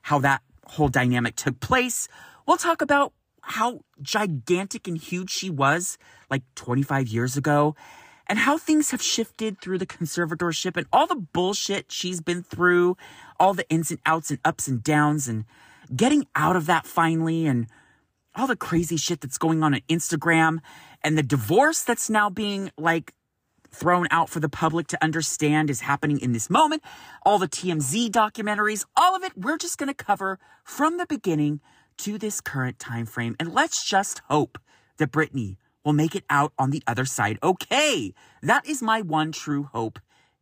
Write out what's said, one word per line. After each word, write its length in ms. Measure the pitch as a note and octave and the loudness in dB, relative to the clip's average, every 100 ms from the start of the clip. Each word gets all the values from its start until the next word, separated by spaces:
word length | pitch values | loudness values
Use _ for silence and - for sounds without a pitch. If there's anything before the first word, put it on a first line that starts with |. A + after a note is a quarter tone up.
how 160 | - D3 | -2 0
that 240 | C#3 C3+ - _ - | 2 0 -4 _ -14
whole 220 | - D3 | 0 0
dynamic 460 | B2+ B2 B2 A#2+ - | 2 2 2 0 -2
took 240 | - A#2+ | -6 -6
place. 460 | - B3+ B3 - - - - - - | 0 0 0 -4 -8 -12 -20 -10 0
We'll 120 | F4+ | 2
talk 260 | F4 E4 | 2 0
about 280 | D4 C#4+ C#4 - _ _ | 2 2 2 -2 _ _
how 400 | - A3+ A#3 A#3+ - _ | -10 -2 -2 -2 -14 _
gigantic 840 | C#3 G#3 G#3 C#3+ A2+ F3+ G3 A#3 - | -4 -2 0 -2 -2 -2 -2 -8 -8
and 120 | E3 | -8
huge 320 | - F3+ F#3 | -6 -8 -6
she 180 | - F#3+ | -6 -6
was, 480 | C#3+ C3+ E3 F3+ - _ - _ | 0 2 2 -2 -10 _ -20 _
like, 140 | C3+ - | -6 -6
twenty-five 540 | - - B2 C#3 C#3 B2 | -14 -2 -2 0 0 0
years 280 | A#2 B2+ C#3 | -2 -2 -2
ago, 380 | D3+ D3 D3 D3+ - - - _ - | 2 4 2 0 -12 -20 -20 _ -6
and 120 | G#3+ | 0
how 180 | C4 D#4 | 2 2
things 320 | - D#4 D4 | 2 2 2
have 140 | B3+ | -2
shifted 580 | - - A3+ - A3 G3 | -2 -2 -4 -6 -8 -6
through 160 | F3+ F#3 | -6 -6
the 80 | F#3+ | -6
conservatorship 880 | - D#3+ - E3 E3+ F3 D#3+ F#3 E3+ | -6 -6 -2 -2 0 -2 -2 -4 -4
and 120 | C#3+ | 2
all 140 | - E4 | 2 2
the 100 | D#4 | 0
bullshit 760 | E3+ E3+ F#3 G3+ - G3 - | -4 0 0 0 -2 -4 -6
she's 300 | - F3+ F3+ | -8 -6 -6
been 200 | D#3+ F3 | -4 -6
through, 560 | - F3 F3+ F3 F3+ F#3 - - - - | -6 0 4 4 4 0 -8 -20 -20 2
all 140 | F#3 | 2
the 160 | F#3 - | 2 0
ins 220 | D#3+ D3+ | 0 0
and 80 | D3 | -2
outs 280 | D#3 D#3+ - | 0 0 -2
and 80 | C#3+ | -2
ups 240 | D3+ - - | -2 -2 -4
and 140 | B2 | -2
downs 460 | C3 D3+ D3+ D3+ B2+ | 2 4 4 2 -2
and 180 | A2 G#2+ _ - - - B2+ | -6 -6 _ -20 -20 -10 0
getting 300 | B3 D4 - - | 4 4 2 0
out 200 | D#3 F#3 | 2 2
of 100 | D#3 | 2
that 220 | E3 - | 0 0
finally, 580 | - E3 D#3+ D#3+ E3 D#3+ | 0 2 2 0 0 2
and 220 | A#2+ A2+ - _ _ _ _ _ | 0 -2 -8 _ _ _ _ _
all 140 | - C4+ | -4 -2
the 80 | A3 | -2
crazy 420 | - E3 E3 E3 | 0 0 0 -2
shit 240 | - E3+ | -2 -4
that's 160 | C3 - | -6 -2
going 240 | E3 D#3+ | 0 2
on 140 | D#3 B2+ | 2 0
on 60 | |
Instagram, 760 | - E3 - D#3+ E3+ D#3+ D#3+ D#3+ - - - - | 0 -2 0 -2 2 4 4 2 -8 -20 -20 -6
and 120 | D3+ D#3 | 0 2
the 60 | |
divorce 640 | C#3 C#3+ G#2 F#3+ D4+ D#4+ | 2 0 4 4 4 2
that's 260 | - A#3 - | -2 -2 0
now 180 | G#3+ G#3 | 2 0
being, 440 | F#3 G#3 G3 F#3+ - | 0 -4 -4 -8 -4
like, 340 | E3 E3 - _ _ _ _ _ _ | 0 0 -4 _ _ _ _ _ _
thrown 360 | - F3 F3+ F3 | -2 2 2 4
out 180 | E3 G3 | 0 0
for 120 | E3 | -2
the 100 | D3+ | -4
public 380 | - E3 E3 D#3+ | 0 0 0 -4
to 100 | - | -2
understand 680 | D#3+ D#3 D3 - D3+ D3+ D#3 | -2 0 -4 -2 2 2 2
is 120 | C3+ | -2
happening 380 | - C#3 D#3 C#3+ | -2 -2 0 0
in 120 | B2+ | 0
this 180 | A2+ - | -2 0
moment, 320 | A3 D#4 D#4 - - - - | 2 2 0 -8 -20 -20 -2
all 160 | F#3+ G#3 | 2 2
the 100 | F#3 | 0
T 220 | - F3+ | -4 -4
M 100 | D#3+ | -2
Z 300 | C3 F#3+ A#3 | -2 -2 0
documentaries, 760 | A3+ G#3+ - G#3 G#3 G#3 G#3+ - - | 2 0 -2 -4 0 0 -2 -2 2
all 180 | F4 F#4 | 4 2
of 80 | |
it, 140 | F#4 - | -4 -6
we're 220 | G3+ E4 | -4 -4
just 180 | F4 - | -4 -6
gonna 160 | C#4 | -6
cover 460 | C#4 - G3+ F#3+ F#3+ _ _ | -6 -2 -2 -2 -6 _ _
from 340 | - - D4+ F4 | -16 0 0 0
the 80 | F4 | -4
beginning 560 | C#4+ F#3+ D#3 D3 D3 - _ _ - | -4 0 2 0 -2 -10 _ _ -12
to 200 | G#3 G#3 | -8 -6
this 240 | G#3+ - | -6 -6
current 380 | - C3+ B2+ B2 | -8 -4 -6 -6
time 260 | - A#2 A2+ | -10 -8 -6
frame. 300 | - A#2 - | -6 -6 -4
And 140 | E3 | -4
let's 340 | G3+ D#4+ - - | 0 0 -2 0
just 360 | G3 G#3 - - | 0 0 -6 0
hope 280 | D3+ C3+ - - _ _ _ | 0 0 -6 -20 _ _ _
that 140 | D3 | -2
Britney 460 | D3+ D#3 C#3 G#2 F#2 _ _ | 0 -2 -2 -8 -10 _ _
will 100 | D3+ | 0
make 220 | D3+ D#3 G3 | 2 2 -2
it 80 | - | 0
out 200 | C#3+ D3+ - | 2 2 0
on 140 | C3+ | -2
the 100 | D3+ - | 0 -2
other 180 | A#2 C3 | -2 -4
side 320 | - G#2 A2 | 0 -2 0
okay. 680 | E3 F#3 - B3 D4+ G#3 G2+ - - _ | 0 0 0 0 2 0 -4 -10 -20 _
That 240 | D3 B3+ - | 0 0 0
is 160 | C#4+ | -4
my 200 | A3 A3 | 0 -2
one 300 | F3+ D#3 D#3 | 0 0 0
true 380 | D#3 - C#3+ C#3+ | -4 -4 -4 -4
hope 280 | A2+ A2+ - _ _ _ _ | -4 -6 -8 _ _ _ _